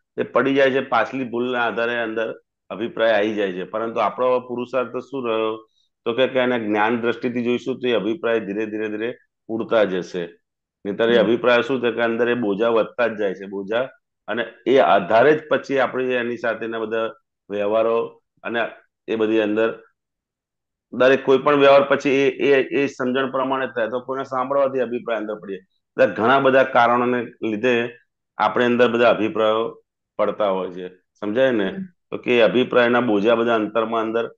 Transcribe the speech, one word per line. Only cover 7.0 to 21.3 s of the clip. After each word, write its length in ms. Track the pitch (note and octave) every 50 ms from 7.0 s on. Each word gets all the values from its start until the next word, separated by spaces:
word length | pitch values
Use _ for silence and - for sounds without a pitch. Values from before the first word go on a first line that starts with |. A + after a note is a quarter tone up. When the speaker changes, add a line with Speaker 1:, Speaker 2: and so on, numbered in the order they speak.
Speaker 1:
દ્રષ્ટિથી 420 | A2+ A#2+ A#2 A#2 - B2 A#2 B2 A#2
જોઈશું 360 | A#2+ B2 A#2+ B2 C3+ B2 A#2+
તો 80 | B2+ B2
એ 60 | A#2
અભિપ્રાય 460 | G#2 F#2 G#2+ A2+ F#2+ - A#2 A#2 A2+
ધીરે, 260 | G2+ F#2+ G2 G#2+ A2
ધીરે, 240 | G#2+ G#2 G#2+ A2 G#2+
ધીરે 280 | G#2 G#2+ A2 A#2+ A#2+ - _ _ _ _ _ -
ઉડતા 360 | A2+ A2+ A2+ - G2+ - G2+
જશે. 440 | F#2+ F#2 F2+ E2+ - - F2+ E2+ E2+ - _ _ _ _ _ _ _ _ _ _
નહીંતર 240 | G2+ G2 - A#2 A#2
એ 80 | A#2+ A#2
Speaker 2:
હમ. 60 | G#2
Speaker 1:
અભિપ્રાય 380 | G#2 A#2 A2 A#2 B2 A#2+ A#2+
શું 200 | A#2 - C#3 B2
છે 100 | A#2+ A#2
કે 100 | A2 A2+
અંદર 280 | A#2 A#2 A2+ A2+ A#2+ A#2+
એ 40 | A#2+
બોજા 360 | B2 A#2 G2+ G2 F#2 A#2 A#2
વધતા 380 | A#2 A2 G2+ G#2+ - - A#2+ A2+
જ 100 | A2+ G#2
જાય 160 | G#2 G2 F#2
છે, 120 | G2+ G2
બોજા. 440 | G2 G2+ G2+ G2 F#2+ A2 A#2+ C3 C3 - _ _ _ _ _ _ -
અને 260 | G#2+ A#2+ A2+ - - - _ A2
એ 100 | C3 C3
આધારે 560 | - E2+ F#2+ G2+ F#2 E2+ G#2+ A#2 B2 D3 D#3
જ 140 | - - -
પછી 320 | C3 B2+ - - C#3 C3+
આપણે 340 | B2 A#2 - B2+ B2+ B2+ B2+
એની 240 | B2 A#2 A#2+ A#2+ A#2
સાથેના 420 | - A#2 A2 A2+ A2+ A2+ A2+ A2
બધા 320 | A2 G#2+ A2+ A2+ A2+ A2 - - _ _ _ _ _ -
વ્યવહારો 760 | G2+ G#2 G2+ G#2 A2 A2 A2+ A2+ A2+ A#2 A#2 - - _ _ _ _ _ -
અને 260 | G2+ A2+ A#2 A2 - - - _ _ _ _ _ -
એ 80 | A2
બધી 240 | A2 A2 G#2+ A2+ A2+
અંદર 440 | G#2+ G#2 G#2+ G#2+ A2+ A2+ - - - _ _ _ _ _ _ _ _ _ _ _ _ _ _ _ _ _ _ _ _ _ -
દરેક 320 | A#2+ B2+ C3 C3+ C3 -
કોઈ 120 | C3+